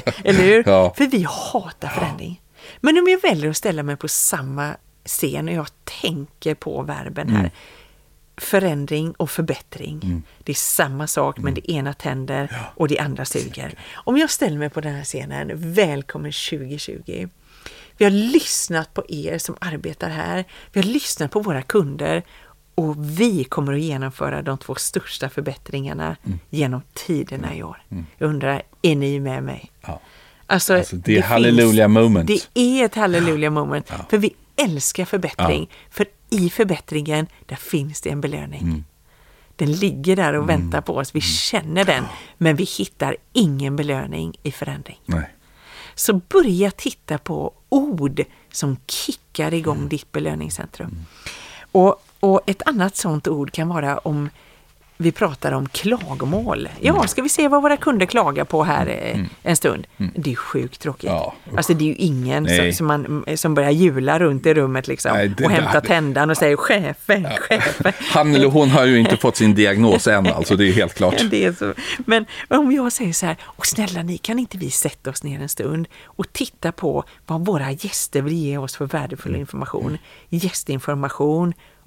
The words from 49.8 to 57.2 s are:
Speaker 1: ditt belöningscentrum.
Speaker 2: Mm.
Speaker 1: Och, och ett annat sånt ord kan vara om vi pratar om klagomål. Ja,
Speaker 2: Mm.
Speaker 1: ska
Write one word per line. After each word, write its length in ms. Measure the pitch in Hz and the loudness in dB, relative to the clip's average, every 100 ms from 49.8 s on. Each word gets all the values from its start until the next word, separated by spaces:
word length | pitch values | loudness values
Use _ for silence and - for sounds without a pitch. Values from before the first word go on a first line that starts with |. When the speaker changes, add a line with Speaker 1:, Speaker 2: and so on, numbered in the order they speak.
| 143 | -4
Speaker 1:
ditt 220 | 147 - | -6 -6
belöningscentrum. 760 | 156 156 151 156 - - - 170 | -6 -4 -6 -8 -8 -10 -12 -12
Speaker 2:
Mm. 160 | 87 82 - - - - - - | -12 -14 -18 -18 -18 -18 -20 -2
Speaker 1:
Och, 320 | 190 185 - _ _ | 4 6 4 _ _
och 220 | 196 196 - | 2 4 2
ett 160 | 190 - | -2 -2
annat 280 | 254 185 - | 0 0 0
sånt 320 | 180 151 147 | -2 -2 -2
ord 240 | 151 143 | -2 -4
kan 160 | - 160 | -4 -4
vara 300 | 170 143 143 | -2 -2 -2
om 320 | - 151 147 - - _ _ _ _ _ | -2 -4 -4 -10 -20 _ _ _ _ _
vi 120 | 165 | -2
pratar 400 | - 190 139 147 | 0 -2 -2 -4
om 180 | 135 135 | -2 -4
klagomål. 1000 | - 202 240 170 135 131 185 240 117 - - | -4 -2 -2 -4 -6 -4 -2 -2 -4 -6 -2
Ja, 120 | 262 339 | 2 2
Speaker 2:
Mm. 120 | 226 | 2
Speaker 1:
ska 140 | - | 0